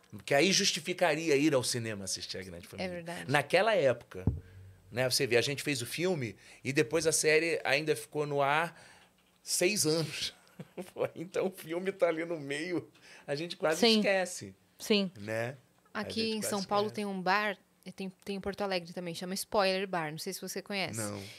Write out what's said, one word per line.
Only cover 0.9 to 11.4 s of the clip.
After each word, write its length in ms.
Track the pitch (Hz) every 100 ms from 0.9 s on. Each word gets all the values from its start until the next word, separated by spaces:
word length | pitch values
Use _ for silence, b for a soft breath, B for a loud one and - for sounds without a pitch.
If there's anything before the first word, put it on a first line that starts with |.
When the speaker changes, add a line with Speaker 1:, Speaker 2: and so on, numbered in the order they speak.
| - 175 156 165 139
Speaker 1:
ir 180 | 156
ao 100 | 135
cinema 400 | 117 123 113 101 95
assistir 320 | - - 98
a 40 |
Grande 240 | 95 85 -
Família. 220 | - 180
Speaker 2:
É 20 |
verdade. 380 | 175 170 175 170
Speaker 1:
Naquela 420 | 143 135 170 214 202
época, 500 | 139 120 - 92 95 B B B B B -
né? 180 | 110 127
Você 160 | - 127
vê, 100 | 117
a 40 |
gente 220 | 135 135
fez 180 | 151 131
o 40 | 117
filme 500 | - 180 160 117 - B B
e 100 | 123
depois 320 | 139 151 165 160
a 40 |
série 480 | 151 156 156 165 143
ainda 320 | - 139 156 151
ficou 300 | - 151 147
no 160 | 143
ar 360 | 139 151 170 - B B B _ _ _
seis 440 | - - 180 208 143
anos. 480 | 165 143 - - -
<laughs> 800 | _ - - - 185 - 127 -
Então 300 | 175 -